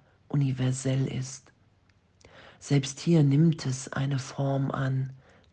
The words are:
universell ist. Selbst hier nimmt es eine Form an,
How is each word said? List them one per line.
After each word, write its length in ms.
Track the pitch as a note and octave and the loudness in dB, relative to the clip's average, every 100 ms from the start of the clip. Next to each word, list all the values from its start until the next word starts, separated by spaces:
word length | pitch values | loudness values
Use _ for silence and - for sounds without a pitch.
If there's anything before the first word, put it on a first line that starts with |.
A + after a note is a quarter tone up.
| _ _ - | _ _ -6
universell 800 | D3 C3+ B2+ C3 C3 C3+ C3 C3 | 0 0 0 -2 -2 -2 -2 -2
ist. 460 | C3 C3 - _ _ _ _ _ _ _ _ - - - - | -4 -8 -12 _ _ _ _ _ _ _ _ -20 -20 -20 -14
Selbst 380 | - C#3+ - - | 0 0 0 -4
hier 240 | E3+ E3+ | 2 4
nimmt 440 | C#3+ C#3 E3 D#3 C3+ | 6 6 4 2 -2
es 260 | B2+ - | -6 -6
eine 260 | - C#3 C#3 | -4 -2 -2
Form 520 | C3 - C#3 C#3 C3+ | -4 -4 -2 -2 -2
an, 420 | - C3+ C3 C3 - _ _ _ | -2 -2 -2 -4 -8 _ _ _